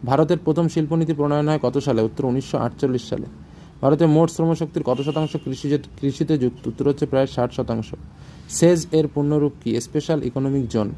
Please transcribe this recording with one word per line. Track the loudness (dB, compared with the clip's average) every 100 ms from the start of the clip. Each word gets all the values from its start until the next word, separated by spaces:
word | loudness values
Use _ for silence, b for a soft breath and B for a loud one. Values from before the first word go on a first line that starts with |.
| 2
ভারতের | 4 4 2
প্রথম | 0 2 2
শিল্পনীতি | 0 0 0 0
প্রণয়ন | 0 2 2 2
হয় | 0
কত | 0 0
সালে? | 0 2
উত্তর | 0 0 -2
উনিশশো | -2 -2 -2
আটচল্লিশ | -2 -2 -2 -2 -4
সালে। | -8 -8 -14 B B B B
ভারতের | 2 4 4
মোট | 6 4
শ্রমশক্তির | 2 0 0 -2 -4
কত | -2 -2
শতাংশ | -2 -2 -4 -6 -8
কৃষিজে-, | -6 -2 -2 -4 -6
কৃষিতে | -4 -2 0 2
যুক্ত? | 0 -2 -10
উত্তর | -2 -2
হচ্ছে | 0 0
প্রায় | 0 0
ষাট | 0 -2
শতাংশ। | -2 -4 -4 -6 -12 -16 B B B B
সেজ | 2 4 4 2
এর | 0 0
পূর্ণ | 0 0 2
রূপ | 0 -2
কি? | -4 -4
স্পেশাল | -2 -4 -2 -2
ইকোনমিক | -2 -2 -2 -2 -2
জোন। | -2 -2